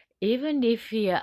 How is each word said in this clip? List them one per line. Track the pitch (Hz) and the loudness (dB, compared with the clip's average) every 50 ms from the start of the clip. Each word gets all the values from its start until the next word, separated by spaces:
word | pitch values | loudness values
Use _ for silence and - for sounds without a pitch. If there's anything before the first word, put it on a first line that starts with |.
| _ _ _ - 185 | _ _ _ -4 0
Even | 208 240 254 277 311 294 277 247 | 0 0 0 0 -2 0 2 2
if | 226 233 220 - - 220 | 2 2 0 -2 -4 -4
you're | 220 208 190 180 - | -2 0 0 0 0